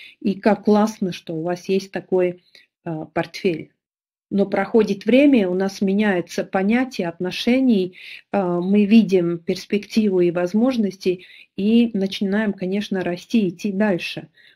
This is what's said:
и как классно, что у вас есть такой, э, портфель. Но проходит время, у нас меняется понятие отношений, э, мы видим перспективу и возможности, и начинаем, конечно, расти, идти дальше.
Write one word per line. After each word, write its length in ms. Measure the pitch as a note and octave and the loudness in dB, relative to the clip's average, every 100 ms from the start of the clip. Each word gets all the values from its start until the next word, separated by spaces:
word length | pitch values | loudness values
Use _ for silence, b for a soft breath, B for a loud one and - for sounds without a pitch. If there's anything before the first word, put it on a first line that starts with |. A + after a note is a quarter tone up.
| B B | B B
и 140 | G3+ | -4
как 300 | F#3+ A3 G3 | 0 0 0
классно, 480 | G#3+ G#3 A3 - F#3 | 2 2 2 -2 -6
что 220 | - - | -6 -10
у 80 | D#3+ | -8
вас 260 | E3+ F3 - | -6 -6 -2
есть 220 | F#3+ F#3+ | -4 -4
такой, 500 | F#3 - F#3 F3+ F3+ b b b _ | -10 -2 0 0 -2 b b b _
э, 220 | E3+ D#3 D#3 | -10 -10 -8
портфель. 560 | E3+ E3 - F#3+ D#3 - _ _ _ _ _ - | -6 -6 -4 -4 -4 -8 _ _ _ _ _ -6
Но 160 | G3+ G3 | -2 0
проходит 600 | G3 G3 A3+ G#3 G3 G#3+ | -2 0 2 2 -2 2
время, 420 | B3+ D4 B3+ F#3 | 4 6 4 2
у 60 | |
нас 260 | F#3 G3 - | 0 -4 -2
меняется 640 | F#3+ G3 G#3+ F3+ E3+ - | -2 0 0 0 -4 -6
понятие 640 | F3+ F#3+ G3 A#3+ B3+ - E3+ | -4 -2 0 0 0 -4 -6
отношений, 880 | E3+ F3+ - A#3+ C4 C4 G3+ F3+ B B B B | -6 -8 -4 0 2 4 2 0 B B B B
э, 100 | G3+ | -2
мы 420 | F3+ F3 F3+ G#3 | 0 0 2 2
видим 540 | G3 A3+ F3+ F#3 E3+ E3+ | 6 6 6 2 2 -2
перспективу 840 | F3+ F#3 - G#3 - A3 G#3+ F#3 | -4 -8 -4 -6 -2 0 2 2
и 100 | F3 | 2
возможности, 920 | E3+ F3 G#3+ B3+ A#3+ G3 - F#3 F3+ B B B - | 0 -2 0 0 0 -2 -2 -4 -4 B B B -4
и 340 | G3+ A#3 A#3 | 2 2 2
начинаем, 580 | G3 F#3+ - G3 G3+ G#3+ | 0 -4 -2 -2 -2 -2
конечно, 500 | G3 F3+ G3+ G3+ F#3+ | -4 -4 -4 -4 -4
расти, 460 | F3 F3+ - A#3 F#3 | -4 -6 -2 0 0
идти 240 | F3+ G#3 | -2 -4
дальше. 560 | F#3+ G#3+ E3+ - D#3 - b b | -2 0 0 -4 -12 -14 b b